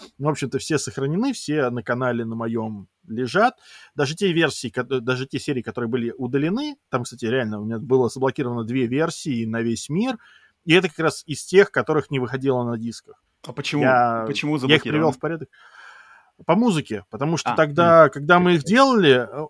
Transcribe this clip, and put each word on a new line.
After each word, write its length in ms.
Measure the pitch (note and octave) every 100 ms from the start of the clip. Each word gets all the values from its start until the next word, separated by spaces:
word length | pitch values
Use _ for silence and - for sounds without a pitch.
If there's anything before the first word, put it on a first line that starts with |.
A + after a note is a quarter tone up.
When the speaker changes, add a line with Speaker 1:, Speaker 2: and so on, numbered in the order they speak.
| - -
Speaker 1:
в 100 | C#3+
общем-то, 300 | D3 C3+ C3
все 180 | - D3+
сохранены, 540 | - - C#3 E3+ C4+
все 360 | A#3 - D3+ B2+
на 120 | A#2+
канале 400 | A2+ B2 B2+ A#2 A2+
на 100 | A2+
моём 520 | A2+ A2+ A2 G#2 F#2 _ -
лежат. 460 | A2+ B2+ D#3 A#3 - - - - -
Даже 200 | C#3 D#3+
те 160 | G3
версии, 360 | E3 D#3+ - A#2+
ко-, 140 | B2+
даже 420 | A#2+ C3 A#2 B2+ C3+
те 120 | C#3
серии, 220 | - C3
которые 280 | A#2 A2 A#2
были 220 | B2 A#2 -
удалены, 580 | B2 C#3 D3+ A3 D4+ - _
там, 140 | B2+
кстати, 220 | A#2 A#2+ A2+
реально 340 | C3 A2+ G#2+
у 40 | G#2+
меня 120 | A2+
было 300 | G#2+ C3 A#2+
заблокировано 540 | - C3 - B2 A#2+
две 220 | A2 C3 A#2+
версии 580 | C3 D#3+ - E3+ A#2+ A2+
на 160 | A2+
весь 280 | A2+ A2+ -
мир, 280 | D#3 B3 A#3 _ _ _ _ -
и 80 |
это 140 | E3+ F#3
как 120 | -
раз 240 | D#3+ - -
из 180 | C#3+ -
тех, 240 | F3+ G3
которых 380 | - B2 D#3 -
не 80 | C#3
выходило 440 | A#2+ C3 C3+ B2+
на 140 | A#2+ A#2
дисках. 460 | A#2 G#2+ - - _ _
Speaker 2:
А 80 | -
почему? 500 | B2 C#3 D3 C3+ B2+ A#2+ A2+
Speaker 1:
Я, 80 |
Speaker 2:
Почему 340 | A2 G#2+ D3 D3+
Speaker 1:
я 120 | C3 D3+
их 100 | -
привёл 240 | D3+ D#3+
Speaker 2:
заблокировано? 20 |
Speaker 1:
в 60 | C3+
порядок. 280 | D#3 D#3+ - _ - - - - - - _ _
По 100 | -
музыке, 500 | F3 A#3+ E3 - G#2 -
потому 280 | G#2+ D3 E3
что 140 | -
Speaker 2:
А, 20 |
Speaker 1:
тогда, 540 | A#2+ D#3 C#3+ E3+ E3 D3+
Speaker 2:
мгм. 20 |
Speaker 1:
когда 280 | C#3+ D3 F3+
мы 160 | F3 F3
их 60 |
Speaker 2:
Окей. 20 |
Speaker 1:
делали, 640 | C#3 A#3 C4+ A#3+ E3 B2+ A2+
э, 200 | B2 D3+